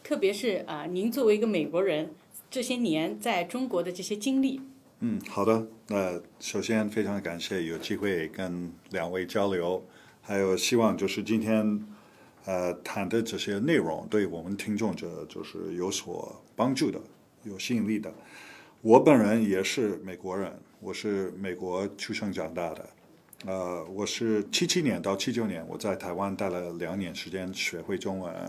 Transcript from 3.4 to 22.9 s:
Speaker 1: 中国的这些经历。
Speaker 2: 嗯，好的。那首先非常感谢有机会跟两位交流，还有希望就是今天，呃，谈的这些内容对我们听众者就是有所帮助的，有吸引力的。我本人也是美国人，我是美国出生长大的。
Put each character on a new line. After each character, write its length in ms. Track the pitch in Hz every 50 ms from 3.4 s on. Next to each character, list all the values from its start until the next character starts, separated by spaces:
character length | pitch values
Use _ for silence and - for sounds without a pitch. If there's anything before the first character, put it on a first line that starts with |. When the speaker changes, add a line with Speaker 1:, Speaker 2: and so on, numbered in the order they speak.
| 175
Speaker 1:
中 240 | 175 - 247 262
国 160 | 233 - 175 170
的 80 | 185
这 100 | 175 -
些 140 | 185 - 208
经 260 | 208 - 269 262 269
历。 200 | 269 262 - - - - - - - - - -
Speaker 2:
嗯， 200 | 120 117 104 95 - -
好 140 | - 101 98
的。 240 | 110 113 113 110 - - - -
那 320 | - 107 101 95 90 87 85 - - - -
首 220 | - - - 101
先 280 | 92 - 113 110 107 104
非 140 | 104 110 101
常 180 | 98 101 98
感 180 | 85 85 85 85
谢 260 | - - 101 92 85
有 120 | 82 82
机 180 | 80 - - 104
会 320 | 85 104 101 95 85 80 78
跟 420 | - - 95 90 87 87 87 85 85 - - -
两 200 | 95 90 82 85
位 140 | 92 92 90
交 260 | 90 - 107 101 98
流， 320 | 95 87 85 87 92 92 - - - - - - - _
还 160 | - - 101
有 180 | 98 98 95 92
希 220 | 90 - - 123
望 180 | 117 113 107 92
就 100 | 87 98
是 140 | 95 - 107
今 180 | 104 107 113 107
天， 460 | 101 110 110 107 107 107 104 104 - - - - - - - - - - - - -
呃， 280 | 95 95 90 90 87 87
谈 320 | - - - - 107 98
的 140 | 87 104 117
这 160 | 113 113 98
些 220 | 92 - 107 101 101
内 160 | 117 160 165
容 320 | 120 85 82 78 82 87 -
对 160 | 107 107 98
我 160 | 85 82 82
们 140 | 80 92 101
听 180 | 98 - 110 104
众 180 | 101 113 101 85
者 300 | 73 - 85 85 80 78 -
就 140 | - 90 -
是 300 | - - 87 87 90 87
有 140 | 87 90 98
所 520 | 104 - - 85 87 82 - - - - - - -
帮 200 | - 117 135 -
助 160 | - 156 113
的， 80 | - - - - - - - _ _ _ -
有 140 | 107 98
吸 180 | 92 - - 123
引 120 | 113 101
力 100 | 104 110 104
的。 140 | 110 - 76 - - - - - - - - - - - - -
我 180 | - 113 113 135
本 180 | 135 160 143
人 240 | 120 110 104 110 117 110
也 160 | 98 95 92 98
是 360 | - - 139 113 104 92 - 95
美 120 | 95 90
国 220 | 87 - 92 92
人， 140 | 98 95 82 78 - - - - -
我 120 | 98 95 90
是 380 | - - 107 101 98 95 90
美 220 | - 92 98 92 87
国 320 | 87 95 90 87 92 101 98 -
出 160 | - - - 104
生 180 | - 110 101
长 220 | 90 92 82 80 82
大 200 | 87 85 80 78
的。 160 | - - -